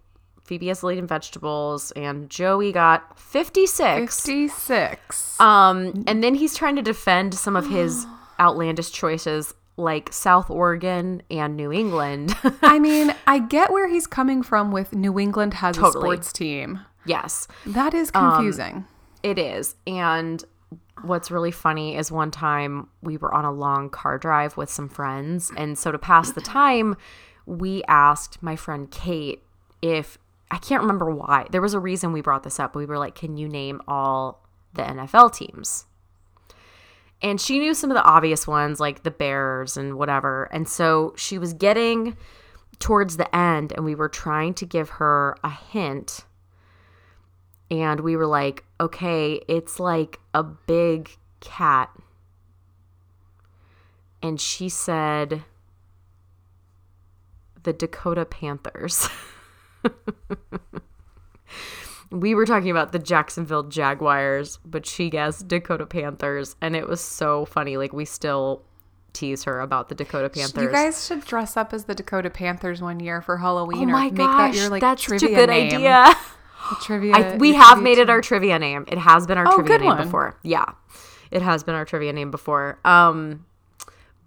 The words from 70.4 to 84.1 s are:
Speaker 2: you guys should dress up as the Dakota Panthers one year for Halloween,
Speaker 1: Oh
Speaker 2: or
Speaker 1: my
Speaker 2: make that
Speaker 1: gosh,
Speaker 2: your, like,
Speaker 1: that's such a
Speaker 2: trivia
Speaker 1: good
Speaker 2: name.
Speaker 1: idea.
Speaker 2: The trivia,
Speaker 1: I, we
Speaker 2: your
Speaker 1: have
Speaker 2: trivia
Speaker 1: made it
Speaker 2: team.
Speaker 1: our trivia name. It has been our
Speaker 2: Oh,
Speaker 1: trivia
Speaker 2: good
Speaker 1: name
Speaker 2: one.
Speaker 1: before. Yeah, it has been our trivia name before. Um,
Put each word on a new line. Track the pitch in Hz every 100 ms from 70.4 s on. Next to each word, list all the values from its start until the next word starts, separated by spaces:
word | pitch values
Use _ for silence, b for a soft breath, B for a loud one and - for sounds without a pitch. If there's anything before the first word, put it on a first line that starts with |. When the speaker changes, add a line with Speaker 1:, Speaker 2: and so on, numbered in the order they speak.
| 139 -
Speaker 2:
you | 240
guys | 277 311 311 -
should | 320 -
dress | 233 220 233
up | 220
as | 220 214
the | 196
Dakota | - 190 180
Panthers | - 180 180 180 175
one | 175 170
year | 170 170
for | 175 175
Halloween, | 180 175 170 170 254
Speaker 1:
Oh |
Speaker 2:
or | 262
Speaker 1:
my | 269
Speaker 2:
make | 190
that | 277 277 277
Speaker 1:
gosh, | 214
Speaker 2:
your, | 202
like, | 196
Speaker 1:
that's | 254 262
such | - 202
a |
Speaker 2:
trivia | 214 196
Speaker 1:
good | 240
Speaker 2:
name. | - - 254
Speaker 1:
idea. | 262 254 254 - B B B B B
Speaker 2:
The | B
trivia, | - 208 208 190
Speaker 1:
I, | 185 214
we | 294
Speaker 2:
your | 294
Speaker 1:
have | 240 240
Speaker 2:
trivia |
Speaker 1:
made | 247 240
it | 233
Speaker 2:
team. |
Speaker 1:
our | 226
trivia | - 208 196 165
name. | 147 143 -
It | 175
has | 165 165 175
been | 185
our | 180
Speaker 2:
Oh, | 359
Speaker 1:
trivia | 302 453
Speaker 2:
good |
Speaker 1:
name | 381 160
Speaker 2:
one. | 165
Speaker 1:
before. | - 131 -
Yeah, | 160 160 - - _ B B B B
it | 185
has | 180 165
been | 147 160
our | 156
trivia | 160 147
name | 147 143
before. | 147 - 147 143 - -
Um, | 175 170 160 156 151 170 _ _ - B B B